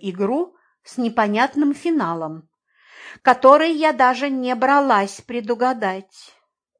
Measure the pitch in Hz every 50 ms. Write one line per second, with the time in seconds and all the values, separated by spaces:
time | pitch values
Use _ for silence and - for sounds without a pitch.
0 | 202 196 175 185 202 202 254 311 359 - _ _ _ _ _ _ _ - - 254
1 | 240 226 226 240 214 208 208 220 254 277 - 294 302 285 277 - - 339 330 285
2 | 196 165 170 165 160 156 156 160 - _ _ _ _ _ _ _ _ _ - -
3 | - - - - - 262 240 247 - 262 285 302 320 339 320 302 320 311 277 233
4 | 262 254 254 240 277 285 269 262 247 247 254 226 254 269 285 285 285 269 226 202
5 | 202 196 - - - - 240 240 214 233 233 214 247 254 254 226 214 190 185 190
6 | 196 _ _ - - - _ _ _ _ _ _ _ _ _